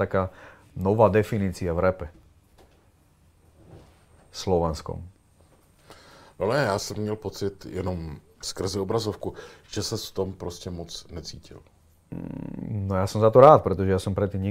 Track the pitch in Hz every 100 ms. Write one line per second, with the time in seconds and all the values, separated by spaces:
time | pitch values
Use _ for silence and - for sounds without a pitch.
0 | 98 95 92 - - - - - 92 110
1 | 104 107 104 110 98 85 90 82 92 -
2 | 82 - - _ _ _ - _ _ _
3 | _ _ _ _ _ _ - - - _
4 | _ _ _ - 101 87 82 76 - 85
5 | 87 - _ _ _ _ _ _ - -
6 | - - - - 98 139 117 101 - 104
7 | 107 107 98 - 98 - - 90 92 90
8 | 80 73 - _ - - 92 98 95 113
9 | 107 - 90 - - - - 104 - 110
10 | - - 95 92 87 85 92 87 85 -
11 | - 87 73 - - - - _ _ _
12 | _ 50 50 - - 50 - 107 98 95
13 | 98 107 110 123 143 131 92 90 95 92
14 | 101 95 98 95 95